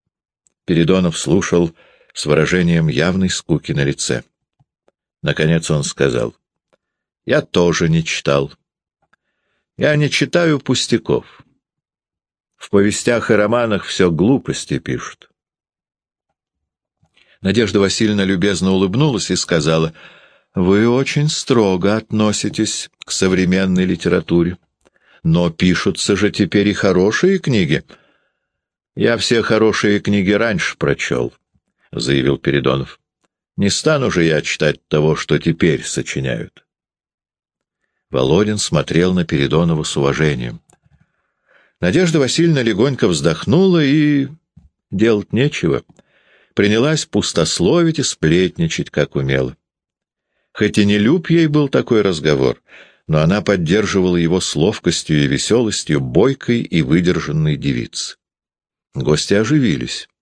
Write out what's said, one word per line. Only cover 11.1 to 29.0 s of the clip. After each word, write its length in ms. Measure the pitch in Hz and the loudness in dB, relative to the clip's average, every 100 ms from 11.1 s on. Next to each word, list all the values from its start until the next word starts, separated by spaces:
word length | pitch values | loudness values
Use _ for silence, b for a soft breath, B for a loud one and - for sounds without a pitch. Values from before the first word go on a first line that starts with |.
| 62 - - _ _ _ _ _ _ _ _ _ _ _ _ | -4 -4 -18 _ _ _ _ _ _ _ _ _ _ _ _
В 120 | - | -2
повестях 640 | 101 104 101 - 117 - | 2 2 0 0 0 2
и 40 | 107 | 2
романах 500 | 104 120 117 98 - | 2 0 0 -2 -4
все 260 | - 90 | 0 2
глупости 680 | 82 101 135 - 71 - 71 | 2 2 0 -2 -8 -6 -8
пишут". 500 | - 64 - - _ _ _ _ _ _ _ _ _ _ _ _ _ _ _ _ _ _ _ _ b b | -6 -8 -10 -18 _ _ _ _ _ _ _ _ _ _ _ _ _ _ _ _ _ _ _ _ b b
Надежда 380 | 92 101 107 101 | -2 2 2 2
Васильевна 460 | 98 - 110 104 95 | 2 0 0 0 0
любезно 460 | 95 98 87 92 | 0 0 0 0
улыбнулась 600 | 95 98 110 151 110 - | 2 2 2 0 0 -2
и 40 | 90 | -4
сказала: 580 | - 85 73 80 80 - B B B B B - | -2 0 2 0 0 -4 B B B B B -2
"Вы 340 | 90 101 117 | 2 4 2
очень 400 | 123 135 - 151 | 0 0 -2 -2
строго 640 | - - 127 101 92 98 110 | -2 0 2 2 2 0 0
относитесь 960 | - 107 107 104 104 - 107 - - - - | -2 0 0 0 -4 -4 -4 -4 -12 -16 -10
к 60 | |
современной 720 | - 95 92 90 92 95 92 92 | -2 0 2 2 0 2 0 0
литературе. 720 | 87 87 87 82 87 87 92 _ _ _ b b b | 0 0 -2 0 0 0 -4 _ _ _ b b b
Но 260 | 82 82 87 | 0 2 0
пишутся 680 | 82 92 87 - 82 - 98 | 0 0 2 0 -2 -2 0
же 160 | 104 | 0
теперь 360 | - 98 104 101 | 0 0 2 0
и 60 | |
хорошие 680 | 95 101 90 98 - 180 196 | 0 2 2 2 2 2 0
книги". 440 | - 117 82 71 - b b b b b b _ _ _ _ | 0 0 0 -2 -4 b b b b b b _ _ _ _
"Я 200 | - | -2